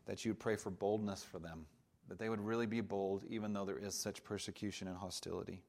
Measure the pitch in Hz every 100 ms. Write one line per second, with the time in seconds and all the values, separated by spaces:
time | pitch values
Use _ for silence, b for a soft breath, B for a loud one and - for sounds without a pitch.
0 | - 98 113 104 117 104 104 90 101 107
1 | 104 95 - 90 82 82 78 - _ _
2 | - 90 113 110 107 117 113 117 98 98
3 | 98 98 - 110 104 101 98 76 101 -
4 | 107 - - 101 - - 104 - 95 92
5 | 92 - 87 90 92 92